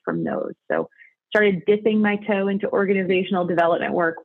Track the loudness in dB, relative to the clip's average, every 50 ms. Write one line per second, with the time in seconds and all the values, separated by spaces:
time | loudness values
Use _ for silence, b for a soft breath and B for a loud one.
0 | -6 -6 -4 -4 -2 -2 -4 -4 -6 -6 -10 _ _ -4 -2 -2 -2 -4 b b
1 | b b b b _ -2 0 2 4 4 2 0 0 0 0 2 2 0 2 2
2 | 2 2 0 -2 -2 -2 -2 0 0 0 -2 -2 -2 -2 0 0 0 2 0 0
3 | 0 0 0 0 0 0 -2 -2 0 0 2 2 2 2 2 0 0 -2 0 0
4 | 0 0 -2 -2